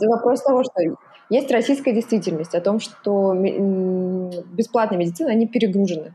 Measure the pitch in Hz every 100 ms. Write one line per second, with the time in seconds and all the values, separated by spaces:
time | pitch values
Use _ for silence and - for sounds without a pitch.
0 | 214 226 240 262 277 254 254 185 165 -
1 | - - - 240 285 233 226 277 277 226
2 | 226 220 175 160 170 170 180 214 - -
3 | 202 202 190 185 190 - 196 190 185 185
4 | 185 185 180 175 175 180 226 240 220 180
5 | 170 170 320 226 226 233 220 196 190 160
6 | 160